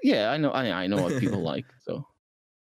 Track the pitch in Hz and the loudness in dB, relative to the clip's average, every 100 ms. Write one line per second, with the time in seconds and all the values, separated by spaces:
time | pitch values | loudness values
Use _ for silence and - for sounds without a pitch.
0 | 285 156 107 151 147 131 120 87 92 101 | 2 4 2 2 0 0 0 -2 0 0
1 | 87 135 - 98 80 69 - - - - | 0 0 -2 -2 -2 -4 -8 -16 -10 -8
2 | - _ _ _ _ _ | -10 _ _ _ _ _